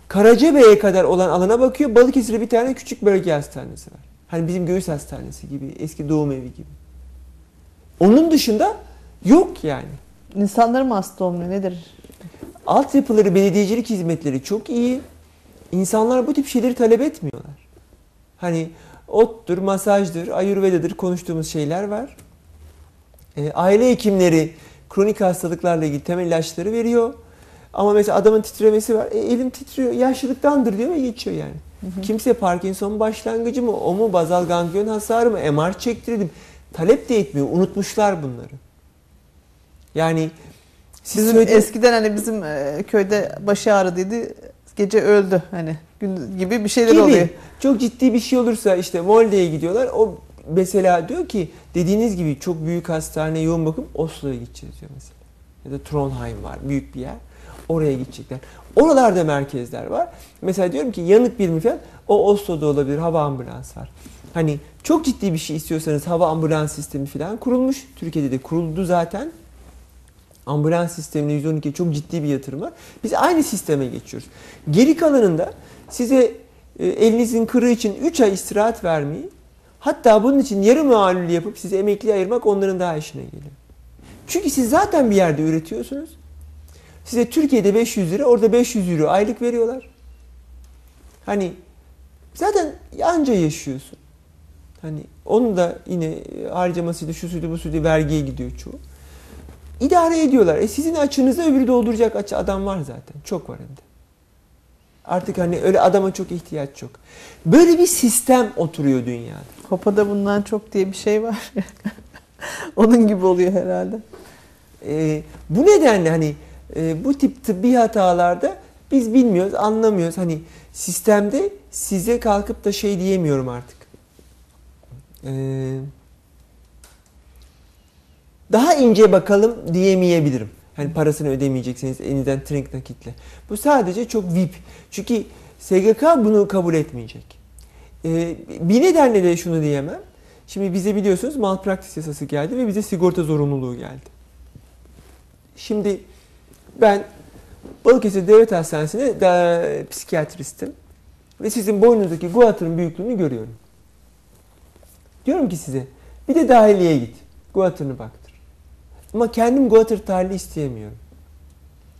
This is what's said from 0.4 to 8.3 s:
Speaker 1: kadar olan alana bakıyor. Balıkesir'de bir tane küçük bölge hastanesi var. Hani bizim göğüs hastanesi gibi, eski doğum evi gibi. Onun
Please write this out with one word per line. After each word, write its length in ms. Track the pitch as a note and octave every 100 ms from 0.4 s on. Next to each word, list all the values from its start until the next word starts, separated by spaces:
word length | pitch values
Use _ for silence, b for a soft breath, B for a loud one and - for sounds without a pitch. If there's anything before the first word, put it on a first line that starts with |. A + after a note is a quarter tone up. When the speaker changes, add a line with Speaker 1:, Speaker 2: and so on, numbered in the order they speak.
| D4+ D4 A#3 G#3
Speaker 1:
kadar 240 | G3+ F#3
olan 260 | D#3 F3+ F#3
alana 300 | E3 F#3 A#3
bakıyor. 360 | B3+ B3+ D4 A3+
Balıkesir'de 460 | B3 C4+ A3 A3+
bir 80 | A#3
tane 240 | A#3 B3
küçük 280 | C4 - -
bölge 300 | G3+ G3 E3+
hastanesi 600 | D3+ C#3+ - B2+ - -
var. 80 | - - - _
Hani 200 | E3 E3
bizim 180 | F3+ F3
göğüs 220 | F#3 F3
hastanesi 600 | D3 - B2+ B2+ C3+ C#3+
gibi, 260 | C#3+ C3+ -
eski 300 | D#3 - D3
doğum 220 | D#3 D3
evi 220 | C3 B2
gibi. 140 | - D#3+ D3 - - - - - - _ _ _ _ - -
Onun 320 | F3+ A#3+ E4